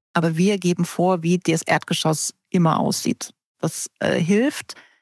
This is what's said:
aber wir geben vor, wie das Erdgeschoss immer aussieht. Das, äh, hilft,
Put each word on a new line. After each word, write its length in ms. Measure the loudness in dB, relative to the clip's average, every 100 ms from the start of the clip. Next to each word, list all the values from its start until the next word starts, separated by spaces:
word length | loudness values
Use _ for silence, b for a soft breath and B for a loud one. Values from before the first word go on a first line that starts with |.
| _
aber 240 | -2 0 2
wir 200 | 2 2
geben 280 | 0 0
vor, 360 | -2 0 0 0
wie 160 | 0 0
das 240 | 0 -2
Erdgeschoss 720 | 0 -2 -2 -2 -2 -2 -6 -10 _
immer 300 | 2 4 2
aussieht. 540 | 0 -2 -2 -4 -8 _ _ _
Das, 280 | -6 -6 -12 _
äh, 180 | -2 0
hilft, 580 | 2 2 2 -4 -14 -20 b b